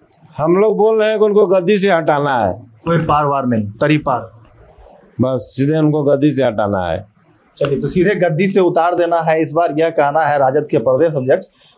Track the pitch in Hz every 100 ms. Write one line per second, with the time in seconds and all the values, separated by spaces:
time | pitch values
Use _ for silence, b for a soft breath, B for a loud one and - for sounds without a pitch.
0 | _ _ _ - 156 180 214 196 214 220
1 | 214 220 214 208 196 190 175 208 196 170
2 | 156 147 143 127 101 87 - _ 165 165
3 | 156 147 147 139 127 117 104 101 147 151
4 | 147 120 101 - - _ - - - -
5 | _ - 127 131 - - 139 156 151 151
6 | 143 143 147 135 127 107 104 98 90 85
7 | - _ _ _ _ - 143 139 139 185
8 | 180 208 175 151 196 196 180 170 170 170
9 | 170 170 160 160 151 151 170 147 165 160
10 | 143 151 147 143 135 143 139 147 120 131
11 | 165 147 127 175 - b b